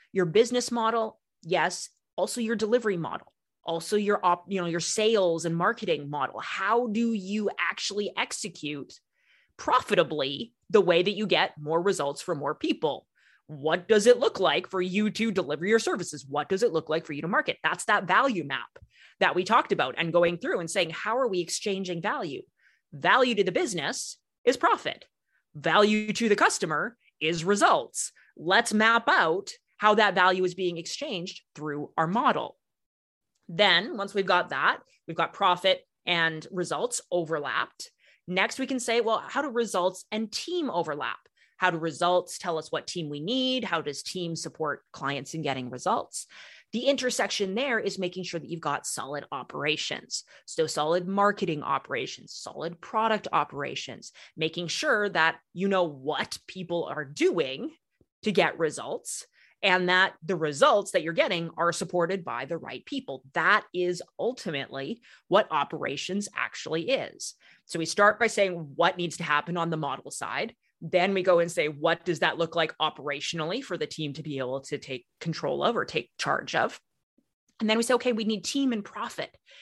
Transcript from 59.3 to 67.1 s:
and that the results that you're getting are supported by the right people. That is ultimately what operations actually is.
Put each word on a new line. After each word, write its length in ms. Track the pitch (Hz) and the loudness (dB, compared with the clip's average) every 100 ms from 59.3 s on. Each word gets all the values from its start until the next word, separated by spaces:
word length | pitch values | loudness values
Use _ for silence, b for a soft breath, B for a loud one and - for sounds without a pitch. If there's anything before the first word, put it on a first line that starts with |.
| b b b | b b b
and 260 | 196 185 180 | 2 2 4
that 260 | 185 190 - | 4 2 0
the 120 | 160 180 | -4 -2
results 540 | 151 143 277 220 196 | -2 4 6 6 2
that 120 | 190 | -2
you're 100 | 156 | 0
getting 380 | 165 277 175 165 - | 0 0 0 -4 -2
are 160 | 170 | 0
supported 520 | 165 175 175 170 190 | 0 -2 0 0 -2
by 200 | 165 120 | -6 -8
the 140 | 139 165 | -6 -8
right 260 | - 127 | -8 -12
people. 380 | - - - 135 135 | -8 -10 -8 -12 -6
That 300 | 170 165 208 - | -2 2 2 0
is 300 | 180 180 175 - - | -2 -2 -2 -8 -4
ultimately 800 | 208 254 202 143 131 135 135 226 b b _ | -4 -4 -6 -6 -6 -8 -8 -10 b b _
what 180 | 185 156 | 2 4
operations 760 | 156 143 156 139 139 - 196 202 - | -2 -2 -4 -6 -6 -6 -6 -6 -6
actually 540 | 123 - 151 160 170 | -6 -8 -6 -4 -2
is. 440 | 262 127 | -2 -4